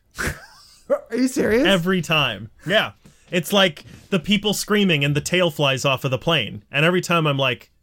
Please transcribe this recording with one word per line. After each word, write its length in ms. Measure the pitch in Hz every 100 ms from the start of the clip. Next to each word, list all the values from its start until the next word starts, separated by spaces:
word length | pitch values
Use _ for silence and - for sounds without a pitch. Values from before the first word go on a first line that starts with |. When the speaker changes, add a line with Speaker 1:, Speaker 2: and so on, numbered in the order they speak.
| _
Speaker 1:
<laughs> 840 | - - - - - - - -
Speaker 2:
Are 280 | 277 - 233
you 120 | 262
serious? 380 | - 233 220 311
Speaker 1:
Every 360 | 196 170 190
time. 480 | 160 160 135 101 110 - 151
Yeah. 260 | 208 135 - - _ _
It's 220 | 175 165
like 320 | 196 190 151 - - -
the 100 | 190
people 320 | 147 202 208
screaming 500 | 196 - 214 196 151
and 120 | 143 147
the 40 |
tail 280 | - 180 175
flies 340 | 151 143 135 143
off 180 | 135
of 60 | 139
the 80 | 123
plane. 440 | - 165 107 104 -
And 140 | 139
every 160 | 156 180
time 260 | 175 170 151
I'm 120 | 139
like, 320 | 135 120 - _